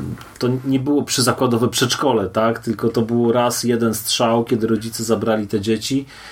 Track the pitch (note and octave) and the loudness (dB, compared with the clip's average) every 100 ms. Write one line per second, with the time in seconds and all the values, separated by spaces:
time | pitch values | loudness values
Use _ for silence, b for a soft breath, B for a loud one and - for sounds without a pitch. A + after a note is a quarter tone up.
0 | B2+ - - - B2 B2+ C3+ C3+ C#3 C#3+ | -8 -10 -12 -4 -2 0 0 0 2 0
1 | - - B2 A#2+ B2+ A#2 A#2+ - B2+ - | 0 0 0 2 2 2 2 0 -2 0
2 | C#3+ A2+ F#2 A2 A2+ A2+ A#2 G#2+ A2+ B2 | 0 0 0 0 0 0 -4 -2 0 0
3 | A2 A#2+ A#2 B2 A#2+ - A#2+ A#2 A2+ G#2+ | 2 2 4 4 2 0 0 2 0 0
4 | - - A#2 A#2 A2+ A2+ A2+ A2 A2+ A2 | -2 0 2 2 2 0 2 0 -2 -4
5 | A2+ G#2+ A2 A2 G2+ G#2+ G#2 G#2+ - C3+ | 0 0 0 0 -2 -2 0 -2 -2 -4
6 | C3+ B B | -4 B B